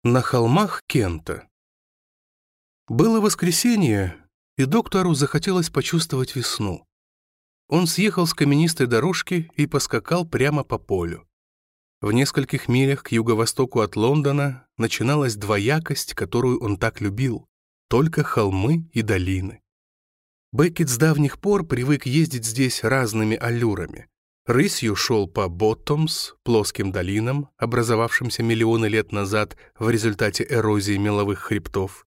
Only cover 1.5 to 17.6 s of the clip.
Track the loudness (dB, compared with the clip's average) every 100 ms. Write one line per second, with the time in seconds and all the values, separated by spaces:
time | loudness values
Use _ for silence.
1.5 | _ _ _ _ _ _ _ _ _ _
2.5 | _ _ _ _ 2 4 4 2 2 0
3.5 | 2 2 2 4 2 0 -6 _ _ _
4.5 | -2 2 2 2 0 2 2 0 0 0
5.5 | 0 0 -2 0 -2 0 -4 -4 -4 -6
6.5 | -4 -4 -6 _ _ _ _ _ _ _
7.5 | _ _ 0 0 2 0 2 -2 0 2
8.5 | 4 2 2 2 2 0 -2 -2 -4 -4
9.5 | -4 -2 -2 -2 -4 -2 -4 -2 0 0
10.5 | 0 -4 -8 -2 -2 -2 -8 _ _ _
11.5 | _ _ _ _ _ 0 2 2 -2 -4
12.5 | -4 0 2 2 0 -2 0 2 2 0
13.5 | 0 0 0 0 0 2 2 2 0 -2
14.5 | -6 _ -4 -4 0 0 0 0 -4 -2
15.5 | 0 2 0 -2 -6 -6 -8 -2 0 0
16.5 | 0 -2 -2 -2 -2 -6 -2 -4 -4 _
17.5 | _